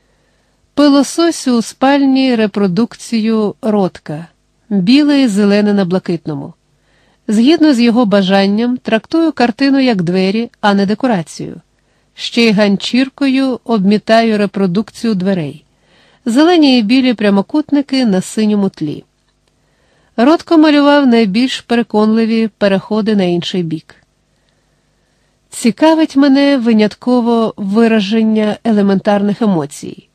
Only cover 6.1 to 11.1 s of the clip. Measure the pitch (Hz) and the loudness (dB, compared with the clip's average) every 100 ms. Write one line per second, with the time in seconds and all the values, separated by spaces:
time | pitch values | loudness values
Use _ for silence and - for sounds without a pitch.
6.1 | 170 - 139 156 - _ _ _ _ _ | -6 -6 -10 -12 -18 _ _ _ _ _
7.1 | _ - 214 247 330 311 233 240 226 220 | _ -2 2 2 4 2 2 2 2 2
8.1 | 202 185 196 196 208 240 247 - 220 - | 2 2 2 2 0 -2 -4 -4 -4 -2
9.1 | 330 330 - 240 - 269 269 262 196 170 | -2 0 0 -2 0 0 2 0 0 -2
10.1 | 185 190 226 233 _ 208 202 196 214 254 | 0 0 -2 -6 _ 0 0 0 -2 -2